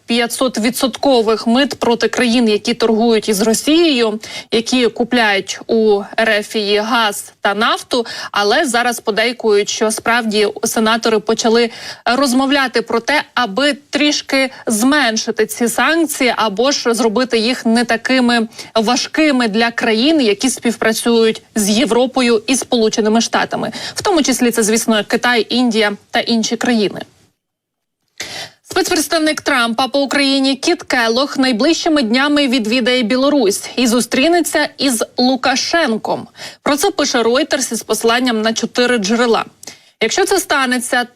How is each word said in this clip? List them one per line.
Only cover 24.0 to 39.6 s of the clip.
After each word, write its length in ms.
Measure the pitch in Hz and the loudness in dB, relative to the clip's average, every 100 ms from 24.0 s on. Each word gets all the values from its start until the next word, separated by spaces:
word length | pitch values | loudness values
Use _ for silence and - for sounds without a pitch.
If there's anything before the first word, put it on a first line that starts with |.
тому 200 | 440 349 | 0 2
числі 280 | 269 240 240 | 2 0 0
це, 120 | 226 | 0
звісно, 420 | 208 226 - 220 202 | 0 0 0 0 0
Китай, 400 | 226 247 240 - | -2 0 0 0
Індія 440 | 240 247 214 208 202 _ | 0 0 2 0 -2 _
та 100 | 240 | -4
інші 360 | - 233 214 233 | 0 0 -2 -2
країни. 440 | 233 233 190 185 - _ _ _ _ _ _ _ _ _ _ - - - - _ | 0 0 0 -4 -16 _ _ _ _ _ _ _ _ _ _ -16 -14 -14 -16 _
Спецпредставник 800 | - 359 370 339 294 330 311 302 | -6 -2 0 -2 0 0 0 -2
Трампа 480 | - 269 233 226 269 | 0 0 0 -2 -2
по 120 | 277 | 0
Україні 560 | 269 285 285 269 269 269 | 0 0 2 2 0 0
Кіт 260 | - 349 | -2 -2
Келлох 560 | - 254 226 233 285 - | -2 0 0 0 0 0
найближчими 640 | 262 214 285 320 349 302 | 0 2 2 2 2 0
днями 460 | 226 247 285 294 277 | 2 2 2 2 2
відвідає 540 | 254 208 254 240 247 | 0 0 0 2 0
Білорусь 680 | 214 254 269 294 202 202 - - | 2 2 2 2 2 0 -4 -2
і 100 | 247 | 2
зустрінеться 800 | 240 - - 302 349 302 311 294 - | 2 0 2 2 2 0 -2 -2 -2
із 260 | 277 220 240 - | -2 -2 -4 0
Лукашенком. 1120 | 247 262 277 254 - 339 294 220 - 151 - - - - | 0 2 0 -2 0 0 0 -2 -4 -6 -8 -18 -20 -6
Про 140 | - 285 | -2 0
це 140 | 392 | 0
пише 320 | - 285 254 | 0 0 0
Reuters 500 | 226 254 311 294 247 | 2 2 0 -2 -4
із 100 | 220 | -6
посиланням 600 | - 220 233 233 254 220 | -4 0 2 2 0 0
на 100 | 220 | 0
чотири 460 | 226 233 - 247 240 | -2 -4 0 0 0
джерела. 460 | 190 233 240 208 - _ | 0 0 2 0 -2 _